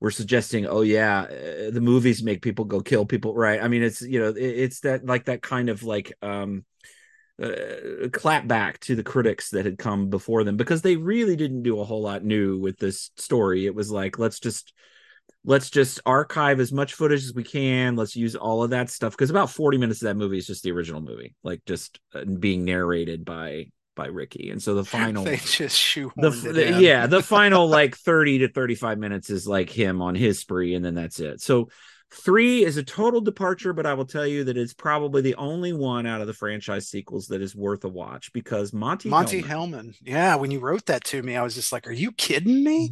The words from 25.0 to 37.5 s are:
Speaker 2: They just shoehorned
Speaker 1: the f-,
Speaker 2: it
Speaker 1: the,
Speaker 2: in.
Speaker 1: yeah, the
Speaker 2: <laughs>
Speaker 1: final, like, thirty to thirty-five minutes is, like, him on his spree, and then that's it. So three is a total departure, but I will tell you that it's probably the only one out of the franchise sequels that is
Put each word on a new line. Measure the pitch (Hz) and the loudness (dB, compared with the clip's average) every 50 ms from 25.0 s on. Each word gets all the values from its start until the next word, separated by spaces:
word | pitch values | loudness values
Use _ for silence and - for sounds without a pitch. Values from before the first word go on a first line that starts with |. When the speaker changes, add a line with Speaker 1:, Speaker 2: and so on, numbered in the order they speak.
| 113 113 107 104 95 | -2 -2 -2 -4 -4
Speaker 2:
They | 95 127 123 | -4 -4 -4
just | - - - - 160 131 - | -2 -2 -2 -2 -2 0 2
shoehorned | - - - - 156 139 135 - - | 2 2 2 0 -2 -4 -6 -2 2
Speaker 1:
the | 147 156 | 2 4
f-, | 139 120 113 | 4 2 -4
Speaker 2:
it | - - | -2 2
Speaker 1:
the, | 160 156 165 | 2 4 4
Speaker 2:
in. | 180 180 185 | 8 8 8
Speaker 1:
yeah, | 170 143 123 120 | 10 8 6 6
the | 123 160 190 - | 4 4 4 4
Speaker 2:
<laughs> | - 214 | 6 6
Speaker 1:
final, | 202 208 202 196 180 170 | 6 8 8 8 8 8
like, | 160 156 151 147 135 - | 8 8 6 6 6 2
thirty | - - - 170 160 156 147 135 131 | -2 0 4 4 6 6 6 6 4
to | 131 123 | 4 2
thirty-five | - 139 131 120 120 113 - 113 110 107 | 2 0 0 0 -2 -2 -2 -4 -4 -2
minutes | 107 104 101 98 - - | -4 -4 -4 -6 -4 -4
is, | 101 95 98 101 | -6 -4 -2 0
like, | 101 95 92 80 | 0 0 0 0
him | - 113 110 95 92 90 90 | 0 0 2 2 2 0 0
on | 90 90 | -2 0
his | - 127 110 98 - | 2 2 2 2 0
spree, | - - 98 90 92 87 90 | -2 -4 -2 -2 0 0 0
and | 90 87 | -2 -2
then | 87 85 | -2 -4
that's | 85 82 85 - - | -4 -6 -6 -8 -8
it. | 80 76 - - | -8 -8 -8 -8
So | - - 135 123 113 - - - - - - _ _ _ - | 0 2 2 2 2 0 -8 -20 -20 -20 -20 _ _ _ -20
three | - - - 185 220 233 247 247 247 208 | -6 0 4 4 6 6 6 6 4 4
is | 170 143 | 4 2
a | 151 139 | -2 -6
total | 135 - - 214 240 240 233 214 | -6 -4 0 0 2 2 2 0
departure, | 220 202 - 196 180 185 180 - 185 175 | 0 -2 -2 -2 -2 -2 -2 -4 -4 -4
but | 160 156 | -2 -2
I | 151 143 | -2 -2
will | 135 135 | -2 -4
tell | 131 - 151 147 | -6 -4 -4 -2
you | 143 147 143 139 | -2 -2 -2 -2
that | 131 123 123 | -2 -2 -2
it's | 120 120 - | -4 -4 -6
probably | _ - 156 151 151 147 143 139 139 135 | _ -2 -2 0 0 0 0 0 2 2
the | 131 127 | 2 0
only | - 139 143 156 175 180 180 175 | -2 -4 -6 -6 -4 -4 -4 -4
one | 156 139 127 123 120 117 | -2 -2 -2 -2 -2 -4
out | 117 113 110 | -4 -4 -6
of | 107 | -6
the | 104 107 | -8 -8
franchise | - - 104 104 107 - - 101 98 98 | -8 -6 -6 -6 -6 -6 -6 -6 -6 -6
sequels | - - 101 98 - - 101 101 - | -8 -10 -10 -10 -8 -10 -10 -8 -6
that | 107 95 | -6 -6
is | 98 95 | -6 -6